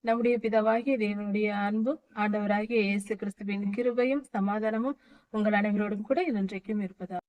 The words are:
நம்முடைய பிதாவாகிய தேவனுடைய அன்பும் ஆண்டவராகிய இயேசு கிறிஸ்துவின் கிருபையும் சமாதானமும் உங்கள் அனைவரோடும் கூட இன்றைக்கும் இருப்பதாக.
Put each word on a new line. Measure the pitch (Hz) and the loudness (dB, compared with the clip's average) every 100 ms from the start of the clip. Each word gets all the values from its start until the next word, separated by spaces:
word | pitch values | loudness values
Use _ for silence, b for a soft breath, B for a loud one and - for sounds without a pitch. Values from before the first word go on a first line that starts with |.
நம்முடைய | 233 233 240 240 | 0 2 2 2
பிதாவாகிய | 226 220 214 226 247 262 | 2 2 4 2 2 0
தேவனுடைய | 208 208 208 202 208 202 | 0 -2 -2 0 0 0
அன்பும் | 202 214 226 320 _ - | 0 0 0 -2 _ -2
ஆண்டவராகிய | 208 208 208 202 220 233 | 0 0 2 0 2 0
இயேசு | 202 202 202 202 | 2 0 -2 -4
கிறிஸ்துவின் | 202 - 202 202 202 | -4 -6 -6 -2 -2
கிருபையும் | 208 247 240 247 277 277 | 0 0 2 0 0 -2
சமாதானமும் | 214 196 214 220 220 254 285 b b b | -2 0 0 0 -2 -4 -6 b b b
உங்கள் | 214 214 208 | 0 2 2
அனைவரோடும் | 208 208 208 208 214 | 2 0 0 -4 -2
கூட | 269 | 0
இன்றைக்கும் | 359 214 190 196 - 214 | 2 0 -2 -4 -4 -4
இருப்பதாக. | 185 - 185 180 | -4 -8 -10 -10